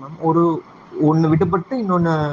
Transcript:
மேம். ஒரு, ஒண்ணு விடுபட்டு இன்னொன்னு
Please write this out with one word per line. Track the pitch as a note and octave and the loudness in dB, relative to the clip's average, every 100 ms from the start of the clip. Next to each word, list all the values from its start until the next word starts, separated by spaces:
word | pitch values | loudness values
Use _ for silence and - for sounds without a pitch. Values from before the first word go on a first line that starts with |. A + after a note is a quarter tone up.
மேம். | C3+ D#3+ | -16 -4
ஒரு, | E3 E3 E3+ D#3 - - - - D3+ | 0 2 2 -2 -8 -20 -12 -2 2
ஒண்ணு | D#3+ D#3+ | 2 2
விடுபட்டு | D#3+ F3 F#3 - | 2 2 -2 -4
இன்னொன்னு | C4 G3+ F3+ E3+ D#3 D3 | -6 -2 0 0 0 -2